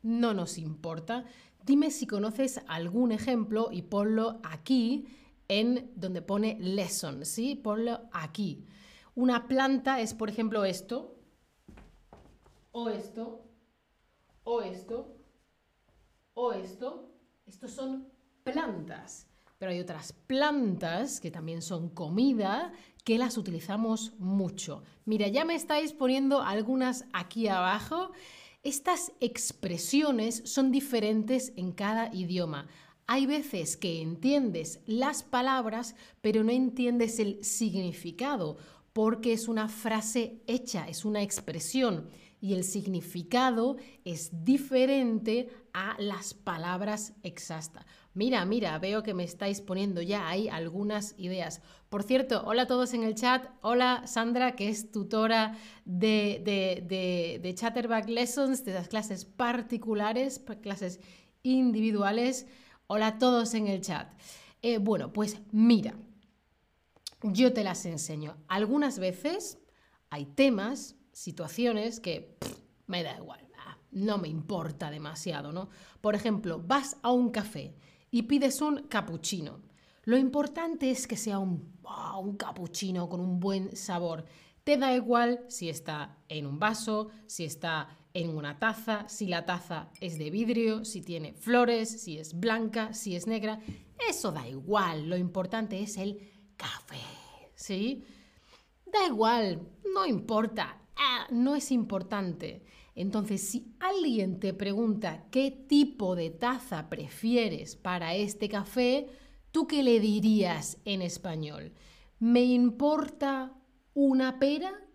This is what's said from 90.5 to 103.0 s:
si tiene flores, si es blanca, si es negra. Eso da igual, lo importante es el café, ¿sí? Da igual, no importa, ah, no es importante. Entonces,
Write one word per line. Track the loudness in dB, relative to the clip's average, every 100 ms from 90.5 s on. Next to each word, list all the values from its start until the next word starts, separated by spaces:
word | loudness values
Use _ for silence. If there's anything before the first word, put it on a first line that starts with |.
| 2 2 0 -6
si | -10
tiene | -8 -8 -8
flores, | -8 4 6 6 4 0 -6
si | -10 -10
es | -8 -2
blanca, | 0 2 0 -2 -4
si | -6 -4
es | -4 -2
negra. | -2 -2 -6 -10 -14 -16 -4 -2
Eso | 0 -2
da | -4 -8
igual, | -10 0 2 2 -2 -2
lo | 0
importante | 0 -2 -2 -2 -4 -4
es | -6 -4
el | -6 -6 -14 -20 _ -12
café, | -10 -10 -12 -14 -14 -16 -20 -20 -20 -18
¿sí? | -6 -2 -2 -2 -10 -20 -20 _ _ -20 _ _ -2
Da | 2 2
igual, | 4 4 6 2 -2 -8 -8 -2
no | 0 2
importa, | 0 2 2 2 0 -4 -6 _ 0
ah, | 2 2 -2
no | 2 4 2
es | 2
importante. | 0 2 -2 -2 -4 -2 -4 -8 -10 -18 -20 -18
Entonces, | -6